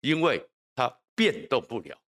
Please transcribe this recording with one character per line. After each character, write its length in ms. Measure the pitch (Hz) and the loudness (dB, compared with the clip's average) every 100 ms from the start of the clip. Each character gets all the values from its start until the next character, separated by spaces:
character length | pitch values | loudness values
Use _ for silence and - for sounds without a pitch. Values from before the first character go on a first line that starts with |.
因 200 | 135 156 | 0 2
为 240 | 160 107 - _ _ - | 2 0 -4 _ _ -2
他 180 | 127 - _ - | -2 -2 _ 0
变 320 | 220 - - | 2 2 -2
动 160 | 127 - | -2 -2
不 140 | 117 | -10
了 180 | 76 - | -10 -18